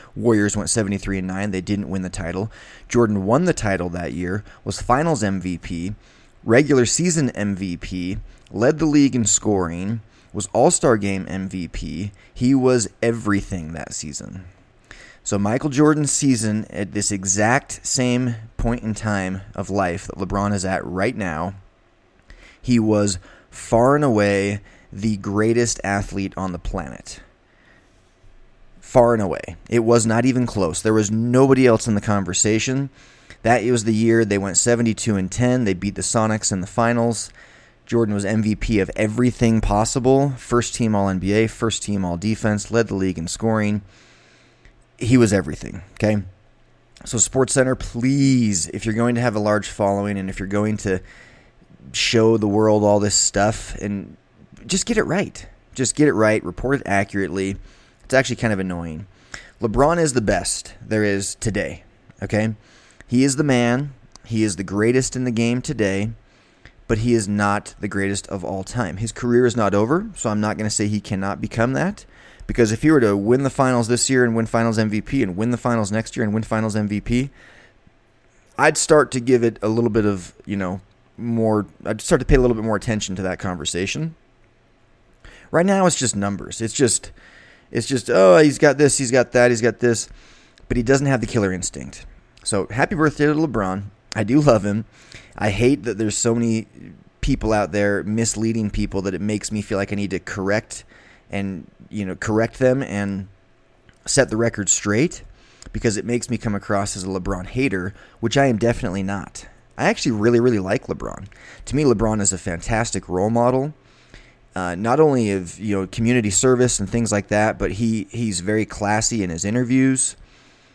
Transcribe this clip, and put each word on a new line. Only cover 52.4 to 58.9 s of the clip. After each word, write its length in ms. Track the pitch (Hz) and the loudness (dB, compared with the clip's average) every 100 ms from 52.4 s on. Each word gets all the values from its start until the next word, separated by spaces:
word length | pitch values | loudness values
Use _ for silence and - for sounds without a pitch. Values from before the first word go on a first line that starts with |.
| 104 | 2
world 360 | 101 107 107 | 4 4 4
all 160 | 104 104 | 6 4
this 160 | 101 - | 4 0
stuff, 600 | - 101 104 113 - - | 0 2 2 0 -8 -8
and 420 | 104 101 - - _ _ - - 117 | -6 -6 -8 -18 _ _ -20 -20 -6
just 200 | 190 - | -4 -2
get 120 | 220 | -2
it 60 | |
right. 440 | 87 170 190 - - - _ - | 0 -2 -4 -8 -20 -20 _ -4
Just 200 | 127 - | -4 4
get 140 | 147 | 4
it 40 | |
right. 300 | 98 110 110 | 4 4 2
Report 380 | - 90 120 139 | -2 -6 -4 -2
it 20 | - | 0
accurately. 720 | 98 101 101 92 92 95 98 - _ _ _ | -2 0 -4 -4 -4 -4 -6 -12 _ _ _
It's 100 | - | 0
actually 240 | 127 135 117 | 2 2 -2
kind 140 | 117 | -2
of 80 | 101 | -2
annoying. 480 | 95 87 85 | -4 -6 -8